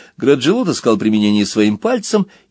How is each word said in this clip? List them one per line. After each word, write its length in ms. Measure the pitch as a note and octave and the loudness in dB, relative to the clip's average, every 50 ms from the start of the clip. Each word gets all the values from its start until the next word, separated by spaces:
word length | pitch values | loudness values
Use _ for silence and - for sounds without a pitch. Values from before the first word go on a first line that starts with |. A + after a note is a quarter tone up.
| - - _ | -20 -20 _
Граджелут 520 | - - C3 D3 - A2+ D#3+ G#3 B3 B3+ F3 | -2 0 2 2 2 2 0 0 0 0 -2
искал 300 | B2 - - B2 A2 G2 | -2 -2 0 0 0 0
применение 480 | G#2+ A2 G#2+ G#2+ G#2 G#2 G#2 G#2 G2+ | 0 0 0 2 2 2 2 0 -2
своим 320 | - - G#2+ G#2 G#2+ G#2+ G2+ | -2 0 0 0 0 0 -2
пальцем 480 | - A3+ - - - - - G#3 F#3+ - _ _ _ - | -2 -4 -4 -4 -4 -2 -2 -2 -2 -2 _ _ _ -6